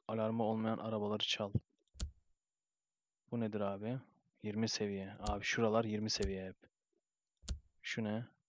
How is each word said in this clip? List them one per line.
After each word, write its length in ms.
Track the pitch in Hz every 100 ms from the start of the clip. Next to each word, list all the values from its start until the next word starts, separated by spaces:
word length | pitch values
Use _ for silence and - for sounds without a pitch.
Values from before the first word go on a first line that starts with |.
| -
alarmı 360 | 113 110 113
olmayan 340 | 110 110 110 113
arabaları 460 | 110 110 104 107
çal. 280 | - - 104 98 - _ _ - - - _ _ _ _ _ _ _ _ _ _ _
Bu 80 | 120
nedir 200 | 110 104
abi? 380 | 101 98 107 131 - _ _ _
Yirmi 260 | 104 104 113
seviye. 480 | - 104 98 95 104
Abi 240 | 104 101
şuralar 420 | - - 113 110 110
yirmi 240 | 107 107
seviye 380 | - 98 95 95
hep. 80 | - - _ _ _ _ _ _ _ - - - _
Şu 220 | - -
ne? 220 | 107 110 123 -